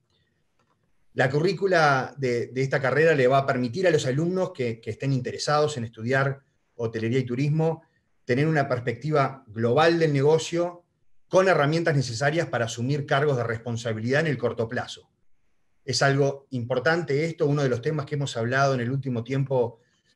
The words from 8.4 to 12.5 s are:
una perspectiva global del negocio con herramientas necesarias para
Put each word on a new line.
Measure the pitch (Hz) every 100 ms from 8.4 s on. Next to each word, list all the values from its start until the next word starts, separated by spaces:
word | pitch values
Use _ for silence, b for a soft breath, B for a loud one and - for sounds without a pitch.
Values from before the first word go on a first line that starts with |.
| 156
una | 156 135
perspectiva | 123 117 113 156 151 131 - -
global | 104 117 131 165 170
del | 160
negocio | 143 143 156 - 170 175 175 _ _ _ - -
con | 180 190
herramientas | 165 143 165 170 139
necesarias | 117 113 143 160
para | 160